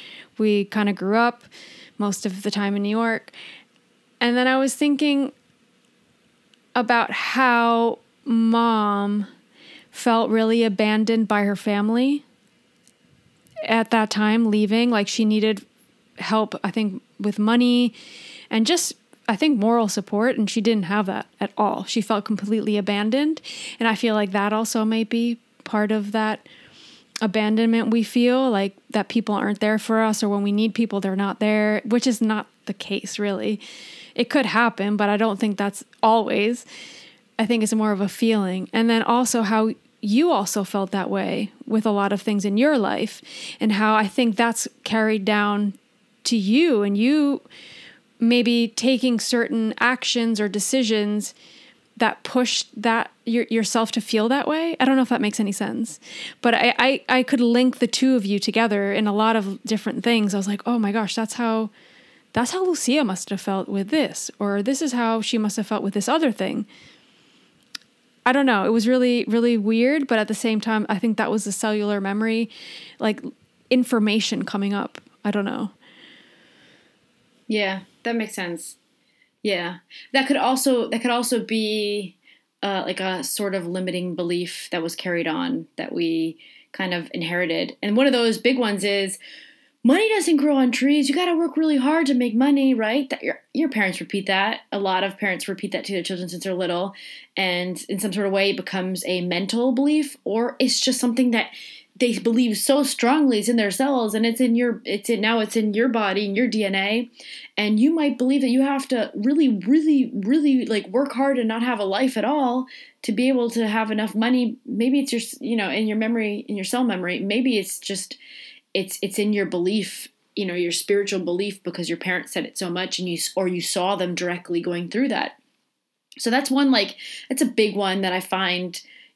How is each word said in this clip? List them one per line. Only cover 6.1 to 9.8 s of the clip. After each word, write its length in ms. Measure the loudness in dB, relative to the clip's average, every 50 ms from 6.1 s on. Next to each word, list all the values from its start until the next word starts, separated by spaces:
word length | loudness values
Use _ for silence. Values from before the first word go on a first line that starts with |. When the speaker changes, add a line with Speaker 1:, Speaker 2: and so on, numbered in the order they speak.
| _ _ _ _ _ _ _ _ _ _ _ _ _
Speaker 1:
about 380 | 0 2 4 4 2 2 0
how 880 | -2 -6 -6 -2 0 2 4 4 4 4 4 4 4 4 2 2 0 -2 _ _ _ _ _
Mom 1040 | 0 2 4 4 4 4 4 4 2 2 2 2 0 0 0 0 0 -2 -2 -4 -6 -12 _ _ _ _ _ -20 -20 -20 -20